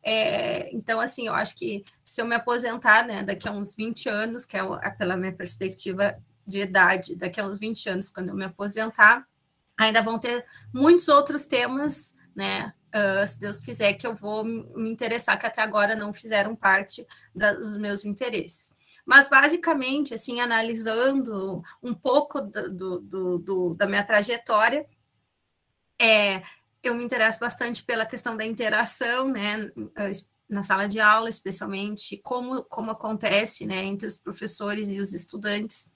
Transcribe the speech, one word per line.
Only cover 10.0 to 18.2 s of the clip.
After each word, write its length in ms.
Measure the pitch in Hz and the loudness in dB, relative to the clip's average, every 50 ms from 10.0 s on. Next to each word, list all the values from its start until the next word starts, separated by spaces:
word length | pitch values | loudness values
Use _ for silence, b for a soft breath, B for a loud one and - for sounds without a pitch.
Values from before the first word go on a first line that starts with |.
vão 160 | 202 220 226 | 2 2 -4
ter 300 | 220 - 240 240 240 240 B B B B B | -4 -2 -4 -4 -4 -6 B B B B B
muitos 360 | - 247 277 311 349 349 - - | -2 4 8 8 8 8 8 8
outros 360 | 285 285 285 285 285 285 - | 6 6 6 4 -2 -2 -2
temas, 720 | - 285 247 240 247 262 269 294 302 277 - - - b b b b _ | 2 2 2 2 0 -2 -2 -2 0 2 2 2 0 b b b b _
né, 360 | 196 196 196 196 196 - 202 - _ _ _ | -4 -4 -2 -2 -2 -4 -8 -12 _ _ _
ah, 340 | - 214 208 196 190 196 202 | -2 0 0 2 2 0 0
se 140 | 208 - - | 0 -2 -2
Deus 180 | 208 208 202 - | -4 -6 -6 -6
quiser, 360 | - - 233 226 214 202 202 | -6 -6 -2 2 2 2 2
que 120 | - - | 0 -6
eu 80 | 233 220 | -8 -6
vou 300 | 202 208 208 214 220 220 | -6 -8 -6 -4 -4 -4
me, 200 | 226 233 226 - - - | -4 -6 -8 -10 -12 -8
me 140 | - 226 220 | -6 -6 -6
interessar, 460 | 226 220 247 220 226 240 - - 202 - | -4 -4 -4 -2 0 0 2 2 0 0
que 60 | - | 0
até 140 | - - - | -4 -2 -2
agora 360 | 220 220 208 214 208 208 220 | -2 0 2 2 2 2 2
não 160 | 220 208 208 | -2 -4 -8
fizeram 420 | 202 - - 220 220 202 196 214 226 | -8 -10 -4 0 2 2 2 0 -4
parte 500 | - - 196 190 196 202 - - - - B B B B B _ | 0 2 4 4 4 2 -2 -6 -8 -8 B B B B B _
da, 180 | 185 208 208 | 0 2 2
dos 240 | 202 180 220 214 208 | 2 0 -4 -6 -6
meus 280 | 208 214 208 202 202 208 | -4 -4 -2 -2 -4 -4
interesses. 680 | 208 202 - | -6 -4 -4